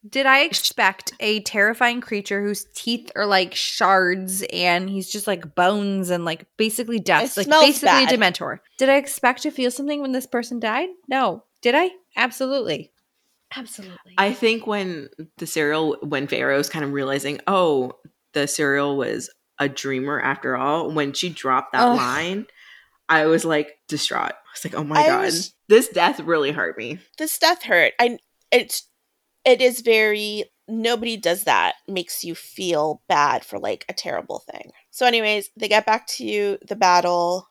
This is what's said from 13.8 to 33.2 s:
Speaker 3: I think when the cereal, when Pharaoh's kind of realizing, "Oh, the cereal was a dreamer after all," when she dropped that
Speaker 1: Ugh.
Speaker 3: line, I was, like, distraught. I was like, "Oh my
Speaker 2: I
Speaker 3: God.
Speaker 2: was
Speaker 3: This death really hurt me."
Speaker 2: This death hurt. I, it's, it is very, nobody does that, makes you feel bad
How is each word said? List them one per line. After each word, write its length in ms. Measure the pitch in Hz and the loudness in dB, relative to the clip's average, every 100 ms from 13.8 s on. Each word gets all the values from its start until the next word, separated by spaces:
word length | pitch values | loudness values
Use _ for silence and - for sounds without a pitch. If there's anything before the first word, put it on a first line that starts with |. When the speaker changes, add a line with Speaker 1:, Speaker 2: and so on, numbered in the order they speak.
| 190 175 _ 185 | -18 -20 _ 0
Speaker 3:
I 140 | 196 | 0
think 340 | 254 226 226 214 | 2 0 0 -4
when 420 | 208 185 165 - - 156 - | -4 -4 -8 -12 -18 -20 -14
the 80 | 165 | -6
cereal, 500 | 160 147 156 160 - | -2 0 0 0 -2
when 240 | 147 143 139 | -4 -4 -2
Pharaoh's 400 | - 131 139 143 | -2 0 0 -2
kind 160 | 160 | -6
of 80 | 143 | -6
realizing, 480 | 139 135 139 135 147 - | -4 -2 -4 -4 -6 -2
"Oh, 460 | 196 170 139 127 - _ _ _ | 2 2 0 -2 -10 _ _ _
the 140 | 151 143 | -4 -2
cereal 500 | - 143 143 143 139 | 0 0 0 0 -2
was 340 | 123 107 - _ _ - | -2 -6 -8 _ _ -6
a 100 | 139 | -4
dreamer 520 | 135 139 131 139 143 | -4 -6 -6 -4 -2
after 360 | 131 139 127 127 | -2 -2 -2 -2
all," 340 | 135 160 156 | 0 -2 -2
when 220 | 151 139 | -2 -4
she 160 | 139 180 | -4 -8
dropped 420 | 156 135 131 - | -6 0 0 0
that 140 | 131 247 | 2 4
Speaker 1:
Ugh. 80 | 240 | 2
Speaker 3:
line, 500 | 123 139 170 196 - _ - - _ _ - | 0 -2 -4 -6 -10 _ -20 -20 _ _ 2
I 180 | 160 156 | 4 6
was, 180 | 160 | 4
like, 300 | 165 151 151 _ - | 2 -2 -2 _ -10
distraught. 440 | 151 - - - | -6 -4 -4 -4
I 180 | - _ | -8 _
was 100 | - | -12
like, 100 | - | -8
"Oh 100 | - | -8
my 160 | 156 294 | -2 2
Speaker 2:
I 60 | 311 | 2
Speaker 3:
God. 120 | - | 2
Speaker 2:
was 300 | 381 165 190 _ - | 0 -2 -6 _ 6
Speaker 3:
This 200 | 214 - | 6 6
death 320 | 180 175 - | 2 0 0
really 320 | 156 165 139 | 0 0 0
hurt 240 | 156 87 92 | -2 -4 -6
me." 220 | 113 175 _ - | -12 -12 _ -10
Speaker 2:
This 200 | 311 - | -8 0
death 240 | 320 349 | 2 2
hurt. 300 | - 175 143 - | 2 4 4 2
I, 180 | 240 240 _ _ _ | 0 0 _ _ _
it's, 380 | 247 - - _ _ _ _ _ _ | 2 2 -8 _ _ _ _ _ _
it 160 | - 247 | 2 4
is 180 | 254 240 | 4 2
very, 640 | 233 220 214 208 208 208 208 _ - | 2 4 4 0 -4 -6 -8 _ -10
nobody 500 | 226 226 233 233 220 | -4 -2 -2 -4 -2
does 280 | 170 180 | -2 0
that, 300 | - 107 85 - - | 2 2 2 -2 -8
makes 380 | 190 175 - | -8 -6 -10
you 100 | 175 | -10
feel 680 | 160 - - 185 160 156 151 _ | -12 -14 -8 -2 0 -2 -4 _
bad 360 | 160 | 2